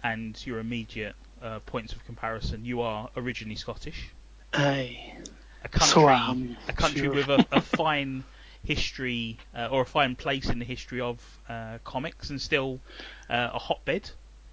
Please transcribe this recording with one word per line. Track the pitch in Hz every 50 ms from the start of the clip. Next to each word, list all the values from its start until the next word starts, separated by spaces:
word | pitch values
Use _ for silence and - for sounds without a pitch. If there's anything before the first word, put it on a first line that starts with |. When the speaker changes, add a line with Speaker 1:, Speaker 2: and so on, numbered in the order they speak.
| -
Speaker 1:
and | 117 113 113 113 110 107 - -
your | 131 120 113
immediate, | 113 117 120 117 110 - - 113 107 101 - - - - - - 123
uh, | 113 110 104
points | - - - 120 110 107 -
of | - -
comparison, | - 117 - - 113 113 107 - - 117 107 117
you | 120 123 117 120
are | 113 107 107 113 - -
originally | 131 120 127 117 - 110 107 107
Scottish. | - - - 110 - - 151 - 143 123 - - - - - - - - - -
Speaker 2:
Aye. | 147 143 139 139 135 127 123 120 - - - - - - - - - - - - - -
Speaker 1:
A | -
country, | - - 160 -
Speaker 2:
So, | - 165 151 131
um, | 131 123 - 123 127 127 127 120 120 - - -
Speaker 1:
a | -
country | - - 147 143 143
Speaker 2:
sure. | 139 143 139
Speaker 1:
with | 143 135 139
a, | 139 139 - -
a | 139 170 -
fine | - - - 160 156 151 143 139 135 135 131 135 - - - - - - - -
history, | - 151 - - - - - 131 123 120 117 117 113 113 - - - -
uh, | 123 117 113
or | 135 135
a | 127
fine | - - 156 139 127 127
place | - - 147 139 135 131 -
in | 123 120
the | 120
history | 117 127 - - - 123 123
of, | 123 120 120 117 - - - - - -
uh, | 117 113 113 110 113 117 -
comics | - - - 143 165 - - - 135
and | 143 131
still, | - - 160 139 135 135 127 127 - - - - - - - - - -
uh, | 120 120 123 117 120
a | 120
hotbed | - - - - - 139 151 208 - - - - - - - - - -